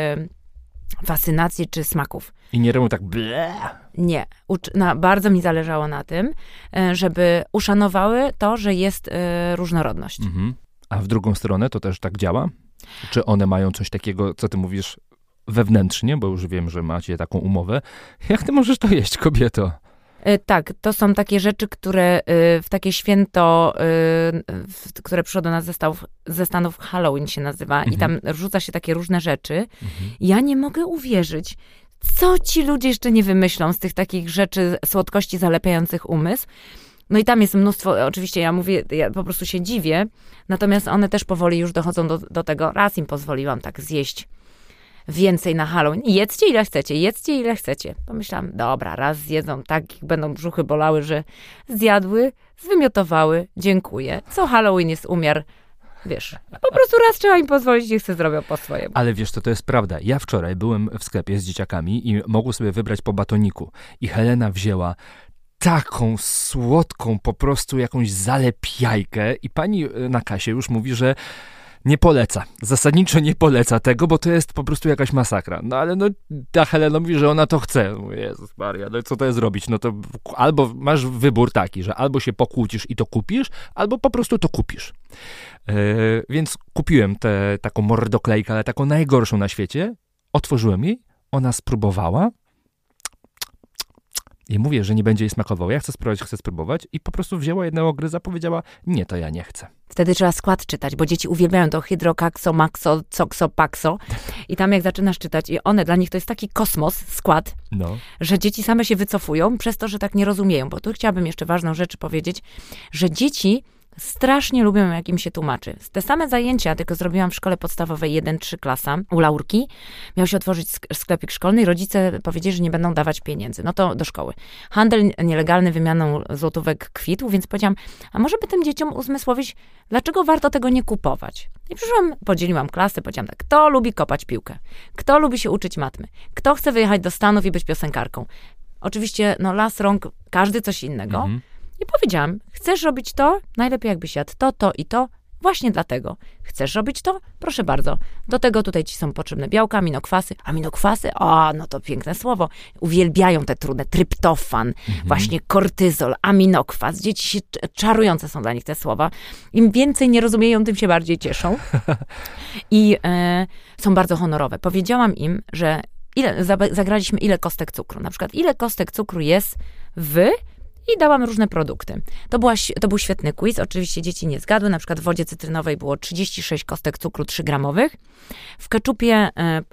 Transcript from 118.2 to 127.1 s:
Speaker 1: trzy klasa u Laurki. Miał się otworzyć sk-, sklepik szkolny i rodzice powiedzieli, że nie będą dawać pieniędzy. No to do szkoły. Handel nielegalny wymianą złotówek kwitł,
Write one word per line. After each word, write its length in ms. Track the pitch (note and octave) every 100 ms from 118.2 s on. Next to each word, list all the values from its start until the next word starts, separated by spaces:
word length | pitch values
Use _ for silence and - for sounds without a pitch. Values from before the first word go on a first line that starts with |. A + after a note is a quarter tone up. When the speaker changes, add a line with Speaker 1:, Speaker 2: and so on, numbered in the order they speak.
| D3+ D#3
Speaker 1:
trzy 200 | - E3+
klasa 400 | C#3+ C3 - D3+ G3
u 100 | E3
Laurki. 480 | D#3+ D3 C3 G#3 C#4 - - - - -
Miał 100 | F3+
się 100 | G3
otworzyć 320 | - F3 D#3+
sk-, 260 | - -
sklepik 360 | D#3 - F3 -
szkolny 320 | - F#3 A3
i 20 |
rodzice 480 | G3 F3 G3 G3+ F#3 F3
powiedzieli, 320 | - E3+ F3+ F3+
że 60 |
nie 80 | E3+
będą 240 | E3 F3
dawać 260 | D#3+ D#3 D3+
pieniędzy. 420 | - D3+ - -
No 80 | -
to 220 | F3+ F3+
do 100 | -
szkoły. 280 | D#3 - C2 - - - -
Handel 400 | - A3+ A3 G3+ -
nielegalny 480 | E3+ D#3 D#3+ F3 F3+
wymianą 500 | E3 E3 E3 D#3 D3 -
złotówek 600 | C#3+ D#3 - D#3+ D#3 -
kwitł, 360 | - -